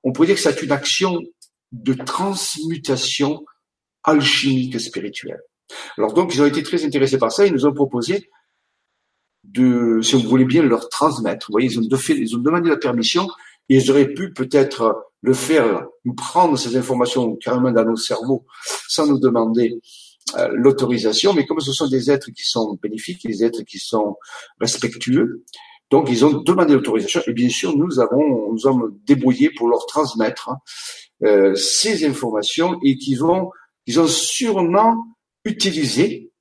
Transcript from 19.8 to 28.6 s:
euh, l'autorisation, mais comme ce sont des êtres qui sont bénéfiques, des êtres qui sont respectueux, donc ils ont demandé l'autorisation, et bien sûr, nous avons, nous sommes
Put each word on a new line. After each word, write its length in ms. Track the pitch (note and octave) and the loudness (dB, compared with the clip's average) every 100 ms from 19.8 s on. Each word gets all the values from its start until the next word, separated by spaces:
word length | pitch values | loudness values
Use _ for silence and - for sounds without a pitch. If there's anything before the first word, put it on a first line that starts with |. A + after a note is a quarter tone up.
| _ - - _ - - | _ -20 -20 _ -10 -4
euh, 120 | - | -2
l'autorisation, 800 | C3+ B2+ C3+ B2 A#2+ G#2+ G#2+ G3 | 2 2 2 -2 0 0 0 2
mais 120 | F3 C3+ | 0 0
comme 160 | D#3 | -4
ce 100 | C#3 | -4
sont 160 | C3 D3 | -4 -2
des 240 | C3 B2 | 0 2
êtres 180 | C#3 B2+ | 0 -2
qui 120 | A2 | -10
sont 340 | - A#2+ A2 G2+ | -6 -4 -4 -6
bénéfiques, 440 | G#2 G#2+ - F3+ A#2 | -8 -10 -10 -10 -8
des 160 | G2+ | -2
êtres 220 | A#2 A#2 | -2 -2
qui 160 | - G2 | -12 -14
sont 380 | - A2+ G#2 G2+ - - - _ | -6 -4 -4 -6 -16 -20 -20 _
respectueux, 840 | A2 - B2+ A#2 B2+ B2+ - - _ - - - _ | -6 -4 -6 -6 -2 0 0 -4 _ -20 -20 -20 _
donc 200 | C#3 C#3+ | 2 2
ils 160 | A#2 D3 | 4 4
ont 80 | C#3+ | 4
demandé 320 | - F3+ D#3+ | 2 2 4
l'autorisation, 480 | C3+ G#2+ A2 G2 E3+ - | 4 4 -2 0 -4 -2
et 60 | |
bien 180 | A#2 B2 | 0 0
sûr, 280 | - F#3 D3 | 0 -2 0
nous 220 | F3 B2+ | 0 0
avons, 500 | A2+ B2+ D3+ A#2+ G#2 | 2 2 2 0 -2
nous 60 | |
sommes 420 | A2+ | 0